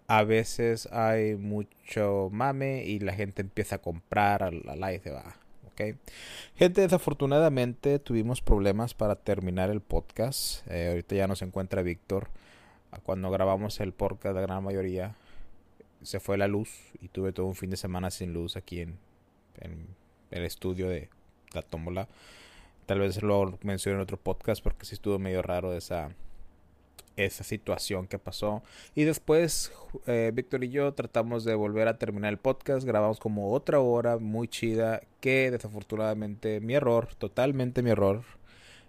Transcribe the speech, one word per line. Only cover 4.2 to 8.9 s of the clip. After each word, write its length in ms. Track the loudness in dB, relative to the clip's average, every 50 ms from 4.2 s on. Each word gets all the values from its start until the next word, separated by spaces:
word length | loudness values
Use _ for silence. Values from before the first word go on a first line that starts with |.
| 4 4 4 4 0
a 80 | -2
la, 200 | -2 -6 -8 -8 -8
a 20 |
la 180 | -6 -4 -4 -4
y 60 | -6
se 100 | -8 -10
va. 240 | -12 -12 -12 -16 -20 -20 -20 -20 -20 -20 -20 -16
¿Ok? 240 | -8 -6 -6 -6 -6 -10 -14 -18 -18 -16 -16 -16 -14 -16 -16 -6 4
Gente, 280 | 6 6 6 8 6
desafortunadamente 1160 | 6 6 4 2 2 0 0 0 0 4 6 6 6 6 6 4 0 0 -2 0 2 2 2 2
tuvimos 420 | 0 0 0 0 2 0 0 0
problemas 540 | 6 6 6 6 6 4 4 2 0 -4